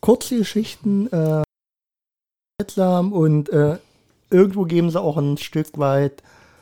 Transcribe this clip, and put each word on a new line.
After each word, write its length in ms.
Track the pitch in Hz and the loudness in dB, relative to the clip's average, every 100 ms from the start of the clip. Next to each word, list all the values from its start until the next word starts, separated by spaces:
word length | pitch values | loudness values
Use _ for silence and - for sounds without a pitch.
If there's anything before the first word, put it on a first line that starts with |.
kurze 360 | - 247 - 247 | 2 2 2 -4
Geschichten, 680 | 196 214 220 - 208 202 214 | -2 -4 -6 -6 -2 -2 -2
äh, 300 | 170 156 156 151 _ _ _ _ _ _ _ _ _ _ - | -2 0 0 -4 _ _ _ _ _ _ _ _ _ _ -10
seltsam 500 | 202 - 185 180 185 | -8 -2 0 2 0
und, 380 | 196 160 151 147 | 0 2 2 0
äh, 280 | 151 147 147 _ _ _ _ - | 0 0 -2 _ _ _ _ 0
irgendwo 340 | 185 196 190 175 | 4 4 2 -2
geben 260 | 170 170 | 0 0
sie 100 | 165 | 0
auch 160 | 160 151 | -2 -2
ein 200 | 143 147 | -2 -2
Stück 400 | - 156 156 147 | -6 -6 -6 -4
weit 420 | 139 139 143 139 - - _ _ | 0 0 -2 -4 -20 -20 _ _